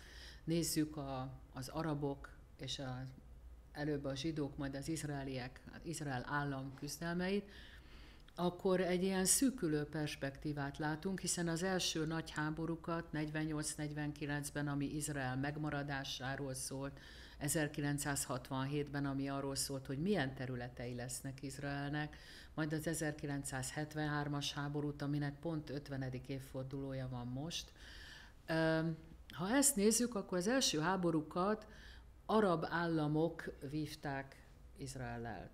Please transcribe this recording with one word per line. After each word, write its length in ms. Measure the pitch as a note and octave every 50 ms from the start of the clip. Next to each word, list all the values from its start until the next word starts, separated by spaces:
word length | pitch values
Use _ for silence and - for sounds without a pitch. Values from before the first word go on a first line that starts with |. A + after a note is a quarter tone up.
| - - - - - - - - -
nézzük 540 | D#3+ E3 E3+ D#3 - - D#3 D3+ D3+ -
a, 420 | D3+ C#3 C3+ C3+ C3 C3 C3+ B2+ - - - -
az 140 | C3 C3
arabok 640 | - - D#3 E3 D#3+ D3 C#3+ D3 C#3 C#3 - - - - - - - -
és 220 | - C#3 B2+ - -
a, 260 | C#3 B2+ B2+ B2+ C3+ C3 - - - - - - - - - - - -
előbb 340 | - D3 D3 D3+ D3 C#3 C#3
a 100 | C3+ C3+
zsidók, 420 | C3+ - E3 D3 D3+ C#3+ C3 -
majd 180 | D3+ C#3 C3+ C#3
az 120 | C#3 C#3+
izraeliek, 720 | D#3+ D#3+ D#3 D#3 D3 C#3+ C#3 C#3 C3+ C3 B2+ A#2+ C3 - - - - -
az 60 | A#2+ -
Izrael 420 | F3 D3+ - D3+ C#3+ C3 B2 - -
állam 440 | D3 D3 C#3+ C#3+ C#3 C3+ C3+ C#3 C3+
küzdelmeit, 760 | - C#3+ C#3+ - - E3 E3+ F3 F3+ F3+ F#3+ G3+ G3+ G3 - - - - - - - - - - - - - - - - - -
akkor 460 | - F3 F3+ F3 - - F#3+ F#3 F3+
egy 220 | F#3+ E3+ F3+ F3 F#3+
ilyen 220 | F#3+ F#3+ F#3 F#3+
szűkülő 580 | F#3 - - C#4 B3 C4+ - F3+ D#3 D3+ D3 D3
perspektívát 920 | D3 - D#3+ D3+ C#3+ - - C#3 C#3 C3+ - - D3+ D3 D3 C#3 C#3 C#3+
látunk, 420 | - D#3 D3+ D#3 D3+ - F#3+ F#3+ F3
hiszen 280 | F3+ E3+ - F3+ E3+
az 160 | E3+ E3 D#3+ F#3
első 420 | F#3+ F#3 F3 F3 - - E3 D#3
nagy 260 | D#3+ E3 D#3+ D#3+ -
háborúkat 800 | - D#3 D3+ D#3 D#3 D#3+ E3 E3+ E3 E3 - F3 E3 E3 E3 -
negyvennyolc-negyvenkilencben, 1600 | - D3+ D#3 D3+ D3+ D#3 D#3 D#3 D3+ D3+ D3+ - - - D3+ D3+ D3 D3+ D3 D3 D3 - D#3 C#3+ D3 D3 C#3 C#3+ - D3 C#3+
ami 280 | C#3+ C#3+ C#3+ C#3+ - D3
Izrael 420 | D3+ C#3+ D3+ D3 C#3 C3 B2+ B2+
megmaradásáról 1160 | C3+ C#3 D3 D3+ D3+ D3+ D3+ D3 C#3+ C#3+ C#3+ C#3 C3+ C#3 - - - B2+ C3+ C3+ C3+ C#3+ C3 C3
szólt, 460 | C3 - - C#3+ C3+ C#3 C#3 C#3 - - - - - - - -
ezerkilencszázhatvanhétben, 1700 | - - - - D#3+ D3 D3 - D#3 C#3+ C#3+ C#3+ C#3 - D3 C#3 C3+ - - C3 - - - C3+ C3 C3+ C#3 D3 D3 C#3+ C#3+ D3 C#3+ C#3+
ami 240 | C#3 C3+ C#3 C3+ C#3
arról 260 | C#3 C#3 C#3 C#3 C3+
szólt, 300 | C3 - - C#3 C3+ C3
hogy 140 | - C3+ C#3
milyen 360 | E3+ G3+ G#3 D#3+ C3 C3 C3
területei 600 | C3 B2+ B2+ B2+ B2 A#2+ B2+ - - A#2+ B2 B2
lesznek 480 | A#2+ A#2+ C3 - - - C3+ C3 - D3
Izraelnek, 720 | C3+ C3 - C#3+ C#3+ C#3 C#3 C#3+ C#3+ D3+ D3+ D3+ D3+ - - - - - - - - -
majd 200 | D#3 D#3+ D3+ D#3+
az 140 | D#3 D#3
ezerkilencszázhetvenhármas 1700 | E3+ D#3+ - E3 D3+ D3+ - D#3 C#3+ C#3 C#3 C3+ - C#3 C3 C3 - - D#3 D3+ D3+ - D#3 D3+ D3 D3 D3 C#3+ D3 C#3+ C#3+ C#3+ - -
háborút, 480 | D3 C#3+ C#3+ D3 D3 D3 D3 C#3+ C#3+
aminek 380 | C#3+ C#3+ D3 D3 D3 C#3+ C#3+ -
pont 300 | - E3+ D#3+ D3+ D3+ -
ötvenedik 580 | B2+ D3 - C#3+ C#3 C3 C3 C3 C3 B2+ C3
évfordulója 800 | - C#3 C3 C3+ - - C3 C3 C3 D3 C#3 C#3 C3+ C3+ C3 C3 B2+
van 180 | B2+ A#2+ B2
most. 440 | B2 B2+ C3+ D3+ E3+ - - - - - - - - - - - - - - - - - - -
Öm, 520 | - D#3+ D#3+ D#3+ D#3+ D#3+ D#3+ D#3+ E3 D#3+ - - - - - - - -
ha 160 | C#3+ F3 G3
ezt 260 | B3+ C#4+ C4+ - -
nézzük, 400 | G3 G3+ A3 A3+ - B3 A#3+ -
akkor 220 | G3 G3 - F#3
az 100 | F3+ F3
első 320 | A3 C4 C4+ B3+ - D#3 D#3
háborúkat 880 | D#3 F3+ F#3+ F#3 F3 E3+ D#3+ D#3 D3+ - - F3+ F#3 G#3 A3 - - - - - - - - - - - - - -
arab 400 | - G3+ A3 G#3+ F#3 E3 D#3+ - -
államok 760 | D#3+ E3+ E3+ E3 E3 D#3 D3+ D3 D3+ D#3 E3 E3 E3 - - - - - D3 C#3
vívták 760 | D3+ D#3 D3+ D3+ - - - D3 C#3 C3+ C3+ - - - - - - - - - -
Izraellel. 720 | - C#3+ B2+ - C3 B2 A#2 A#2 A#2 A2+ A#2 G#2 E2 - -